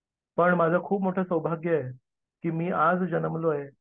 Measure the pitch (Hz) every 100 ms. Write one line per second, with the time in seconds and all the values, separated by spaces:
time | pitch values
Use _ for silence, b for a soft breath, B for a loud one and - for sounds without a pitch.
0 | _ _ _ - 175 175 165 175 - 202
1 | 190 185 185 165 156 165 170 160 127 127
2 | _ _ _ _ 170 165 170 165 156 180
3 | 180 165 160 160 165 147 139 _